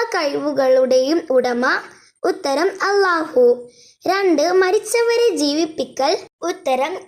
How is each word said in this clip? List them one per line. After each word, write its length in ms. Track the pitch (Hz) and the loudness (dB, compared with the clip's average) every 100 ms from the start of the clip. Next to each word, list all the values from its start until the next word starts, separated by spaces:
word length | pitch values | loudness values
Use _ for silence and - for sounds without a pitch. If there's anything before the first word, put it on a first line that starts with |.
| 466 | -2
കഴിവുകളുടെയും 1080 | 381 294 285 285 269 262 262 254 254 262 330 - | -2 -2 -2 -4 0 2 4 4 2 2 0 0
ഉടമ. 340 | 254 247 240 262 381 - - _ _ | 0 2 0 0 -2 -4 -20 _ _
ഉത്തരം 460 | 359 - 285 277 381 381 | -4 -2 -2 0 -2 -2
അല്ലാഹു. 640 | 381 403 381 330 320 254 247 247 - - - _ | -2 0 0 0 -2 2 4 2 -4 -20 -20 _
രണ്ട്, 380 | - 381 392 294 330 | -4 0 2 2 2
മരിച്ചവരെ 720 | 370 370 415 427 466 466 466 466 302 | 2 2 0 0 -2 0 2 2 0
ജീവിപ്പിക്കൽ. 760 | 294 294 320 - 247 - 262 381 - _ | -2 -2 -4 -4 -8 -4 -2 -2 -6 _
ഉത്തരം 500 | 339 370 - 254 302 381 | -8 -6 -4 -2 -2 -8